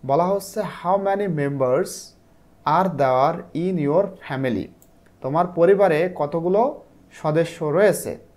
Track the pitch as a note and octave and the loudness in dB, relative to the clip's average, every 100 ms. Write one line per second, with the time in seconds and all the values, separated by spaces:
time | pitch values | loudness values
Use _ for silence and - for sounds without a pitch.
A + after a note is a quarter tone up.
0 | C3 C#3+ F3 G3 G3 - F#3+ - E3+ G3 | 0 0 2 -2 -4 -8 -8 -6 0 0
1 | G3 G3 G3+ D#3 C#3 C#3 C3 C3 G3 - | 0 -2 -2 -2 -2 0 0 2 0 -8
2 | - _ _ _ _ _ - D#3 F#3+ D3 | -16 _ _ _ _ _ 0 2 0 0
3 | C3+ B2+ C#3 - - D3+ F3+ F3+ C#3+ D#3 | 2 4 2 0 -8 -6 -4 -2 0 2
4 | G3 - - C3 C3+ G#2 - - _ _ | 0 -6 -10 -4 -2 -4 -6 -14 _ _
5 | _ _ C3 D3+ F3+ F3 E3+ G3 G3 D3+ | _ _ -4 -2 -2 2 4 6 4 2
6 | F3+ F3+ D3 E3 E3 G3 B3+ D4+ - - | 0 -2 -4 -2 0 2 0 -2 -18 -20
7 | - - D#3+ D3+ E3 - D3+ D#3 G#3 D#3+ | -20 -6 -2 0 0 -2 -2 2 2 2
8 | A2 D#2 - | -6 -12 -16